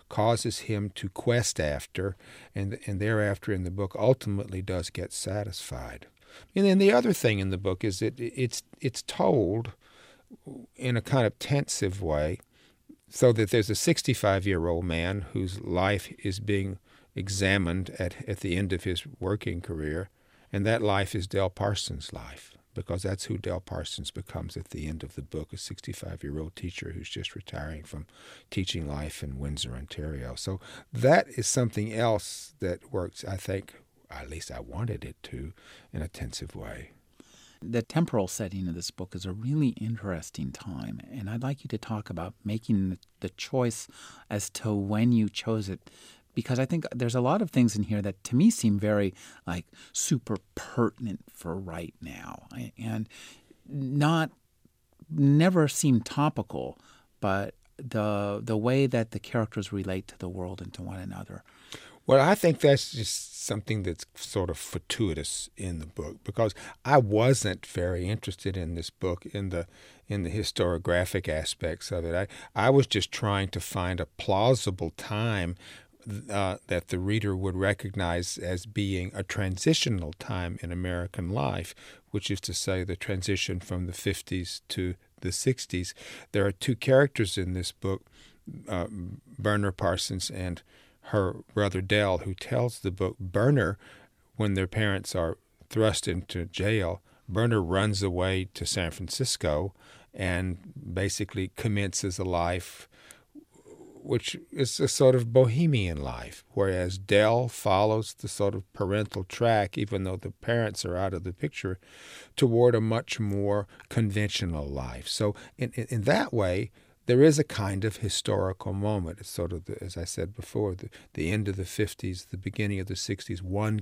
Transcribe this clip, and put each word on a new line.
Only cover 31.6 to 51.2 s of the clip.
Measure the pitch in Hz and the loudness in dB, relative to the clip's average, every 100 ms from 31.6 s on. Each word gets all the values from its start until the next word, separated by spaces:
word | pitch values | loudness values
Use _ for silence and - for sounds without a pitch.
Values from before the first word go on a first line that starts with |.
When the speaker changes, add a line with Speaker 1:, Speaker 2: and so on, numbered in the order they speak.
| 120 104 107 | 2 0 -4
Speaker 1:
else | 110 117 104 - - - - | 2 2 2 0 -12 -14 -6
that | 92 87 - | -4 -4 -4
works, | 95 90 - - | -6 -6 -8 -8
I | 95 | -8
think, | - 98 - - _ _ - | -4 -6 -6 -18 _ _ -16
at | - 64 | -14 -12
least | 78 - | -12 -10
I | 62 | -12
wanted | 57 69 117 - | -10 -6 -4 -4
it | - - | -8 -14
to, | - 64 73 - - - - | -12 -10 -10 -14 -20 -20 -12
in | - | -8
a | 80 | -8
tensive | - 62 - - - | -8 -10 -8 -10 -12
way. | - 52 - _ _ _ - - - - | -12 -12 -16 _ _ _ -20 -20 -20 -14
Speaker 2:
The | 87 117 | -4 -2
temporal | 110 160 170 117 92 | 0 0 2 2 0
setting | - 101 95 92 | -2 -6 -4 -4
of | |
this | 85 85 | -4 -8
book | - 92 | -8 -10
is | 90 | -8
a | 92 | -8
really | 95 117 151 139 | -6 -2 2 2
interesting | - 110 113 98 85 - - 67 | 0 -4 -4 -4 -6 -6 -8 -8
time, | - 107 73 55 53 - | -8 -10 -10 -8 -10 -12
and | 135 101 | -10 -6
I'd | 117 | -4
like | 131 139 | -4 -6
you | - | -6
to | 110 | -8
talk | - 107 - | -4 -6 -6
about | 85 90 - | -8 -8 -8
making | 104 110 - 104 95 | -4 -4 2 2 2
the, | 92 _ - | -2 _ -8
the | 92 | -8
choice | - - 131 120 - - - - - - | -8 -4 0 0 -2 -10 -16 -20 -18 -6
as | 104 - | -4 -4
to | - 113 | -4 -2
when | 104 98 107 117 | 0 0 2 6
you | 120 104 | 6 4
chose | - - 110 98 | 0 -2 -2 -2
it, | 92 - - - - _ | -8 -12 -20 -20 -20 _
because | - - 127 | -6 -2 0
I | |
think | 135 170 - | 0 0 -2
there's | 120 120 | -2 0
a | 123 | 2
lot | 123 190 | 2 2
of | 190 | 2
things | 135 120 107 | 4 4 4
in | |
here | 98 107 | 0 0
that | 101 92 | -2 -4
to | - | 0
me | 123 208 | 6 6
seem | - 113 101 | 6 4 4
very, | 104 104 98 - - - - | 4 4 2 -2 -18 -14 -6
like, | 87 - - - | -6 -8 -20 -12
super | - - 127 - 104 _ - | -6 0 0 0 -6 _ -14
pertinent | - - 117 - 113 92 | -6 0 0 0 -6 -6